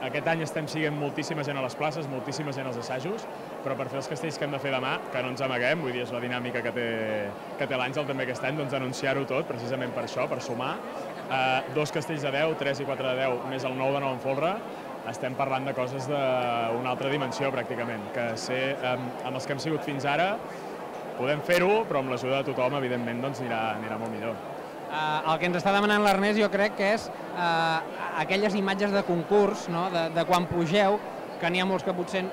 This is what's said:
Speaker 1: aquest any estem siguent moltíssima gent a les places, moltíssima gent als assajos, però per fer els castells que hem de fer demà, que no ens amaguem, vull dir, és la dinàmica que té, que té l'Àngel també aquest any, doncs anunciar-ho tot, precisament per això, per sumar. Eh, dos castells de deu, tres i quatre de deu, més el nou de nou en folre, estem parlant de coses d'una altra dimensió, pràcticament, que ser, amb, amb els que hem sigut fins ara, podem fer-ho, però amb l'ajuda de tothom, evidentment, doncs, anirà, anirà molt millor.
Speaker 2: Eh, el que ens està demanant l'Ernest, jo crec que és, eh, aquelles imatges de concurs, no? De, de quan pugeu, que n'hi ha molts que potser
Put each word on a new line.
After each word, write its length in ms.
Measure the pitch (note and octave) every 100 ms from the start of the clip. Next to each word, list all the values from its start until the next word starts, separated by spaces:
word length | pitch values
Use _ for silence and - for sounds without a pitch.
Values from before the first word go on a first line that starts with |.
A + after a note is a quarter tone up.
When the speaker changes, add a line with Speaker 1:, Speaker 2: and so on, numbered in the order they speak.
| C3
Speaker 1:
aquest 220 | C#3 D3
any 140 | E3
estem 220 | D#3 - D3+
siguent 280 | D#3+ D#3 D3
moltíssima 460 | C#3+ C#3 D3 D#3
gent 120 | C#3 C#3+
a 60 |
les 100 | C3
places, 340 | - D3+ D3+ C#3+
moltíssima 400 | C3+ A#2 C#3 D3
gent 160 | C3+ C3
als 100 | A#2+
assajos, 420 | A#2 C3 C#3+ G#3+ - - - -
però 120 | C3+ C3+
per 100 | B2+
fer 120 | C3+
els 60 | C3
castells 260 | D#3 E3 C#3+
que 60 |
hem 80 | D3
de 80 | C#3+
fer 100 | C#3
demà, 220 | C3 B2+ E3 -
que 100 | B2+
no 80 | B2+
ens 100 | B2+
amaguem, 360 | C3+ B2 A#2+ D#3+
vull 120 | C#3+
dir, 100 | B2
és 80 | A#2+
la 80 | B2
dinàmica 400 | B2 B2 B2 A#2+
que 80 | A#2 A2+
té, 120 | A#2 A2+ A2 G#2+ G2+ G#2 - -
que 100 | C#3
té 100 | C3
l'Àngel 280 | B2+ C#3 C#3+
també 180 | C3+ B2+
aquest 180 | B2
any, 140 | B2+ D3+
doncs 160 | C#3 C3+
anunciar-ho 480 | B2+ B2+ C#3 C3+ C3+
tot, 180 | C3 -
precisament 460 | A#2+ A#2+ C3 B2 A2+
per 80 |
això, 240 | A#2 - C#3
per 140 | C3
sumar. 300 | - A#2+ C3 E3+ - - - - -
Eh, 360 | C3+ C3 C3 -
dos 180 | C3+ D3+
castells 320 | E3 D3 D#3+ C#3+
de 80 |
deu, 180 | C3+ D#3+ D#3
tres 220 | C#3 C#3
i 60 | C3+
quatre 260 | C3 C3
de 100 | B2+
deu, 160 | C3+ B2 B2
més 140 | C3
el 140 | C3 C3
nou 160 | C3+ C#3
de 60 |
nou 100 | C#3
en 60 | B2+
folre, 300 | C3+ C3+ D#3+ G#3 - - - - -
estem 300 | A2+ C3 B2+
parlant 260 | C3+ C3
de 80 | C3+
coses 340 | C3 B2+ C3+ B2+
d'una 800 | C#3+ C3+ B2+ B2 A#2 A2+ A#2 B2+
altra 200 | B2+ C#3
dimensió, 420 | D3 C3 A#2+ C#3
pràcticament, 540 | B2+ A#2 A#2+ A#2+ A2+ G2+
que 180 | B2+ A#2 A2+
ser, 200 | - B2+ C3 C#3
amb, 380 | B2+ B2+ B2+ A#2+
amb 140 | B2+ C3
els 80 | -
que 80 |
hem 80 | C#3
sigut 240 | D3+ D#3 C#3+
fins 180 | C#3+
ara, 280 | C#3+ D3 F3+ A3 - - - - - - - -
podem 240 | B2+ D3+ D3
fer-ho, 400 | F3 F3+ G#3+ A3
però 140 | D3
amb 100 | C3
l'ajuda 300 | B2+ B2+ C3+
de 80 | C#3
tothom, 260 | C3 B2+ C#3+
evidentment, 460 | B2+ B2 A#2+ A#2+
doncs, 160 | C3+ C3+
anirà, 220 | B2+ A2+ A2 G#2+
anirà 180 | A2 A2
molt 100 | A2+
millor. 240 | A2 A2 G#2+ - - - - -
Speaker 2:
Eh, 460 | D3+ D#3 D3+ D#3
el 60 | D#3+
que 80 | F3
ens 80 | F3
està 160 | G3
demanant 300 | G3+ G#3 G#3
l'Ernest, 340 | G#3 F#3+ G3+ G#3+
jo 100 | G#3
crec 240 | G3 G#3 G#3
que 140 | G3
és, 140 | A3 -
eh, 840 | - - F3+ F3 E3 E3 D#3+ D#3+ - F3 F3
aquelles 320 | D#3 F#3+ G#3
imatges 400 | G3+ G3 G3 G#3
de 80 | G3+ G3
concurs, 580 | E3+ D#3+ G#3 G3+ G#3+ -
no? 160 | E3+ F#3
De, 180 | F3 E3
de 100 | D#3+ E3
quan 180 | F3+ F3
pugeu, 540 | E3+ E3 G3 G3 G#3 - - - -
que 100 | F3
n'hi 100 | F3+
ha 80 | F#3
molts 160 | F#3
que 100 | F#3
potser 300 | F3+ E3+ F#3+ F#3